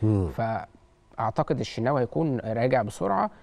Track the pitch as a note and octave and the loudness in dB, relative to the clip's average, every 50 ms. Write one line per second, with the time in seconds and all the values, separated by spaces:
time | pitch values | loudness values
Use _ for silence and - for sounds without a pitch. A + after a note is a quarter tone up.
0 | G#2+ G#2+ G#2 G2 F#2 D#2+ - - A2+ A2+ A2 F#2+ - - - - _ _ _ _ | 2 4 4 4 2 0 -2 -2 -2 -2 -2 -4 -6 -10 -18 -20 _ _ _ _
1 | _ _ - - A2+ A2 - - D3 - D3+ G2+ A2 - - A#2 A2+ C3 D3 C3 | _ _ -6 -4 -4 -2 0 0 0 0 0 -2 -2 -6 -4 -2 0 0 2 2
2 | A#2+ - - D3+ E3 D3+ B2+ A2+ - A2 A2 A#2 A#2+ C3 C3 B2 G#2+ G2+ - - | 0 0 0 -2 0 0 -2 -2 -2 -2 -2 0 2 2 4 2 2 0 -4 -4
3 | - G2 G2 G3+ G#3+ G#3+ - - | -2 0 2 0 0 -2 -4 -10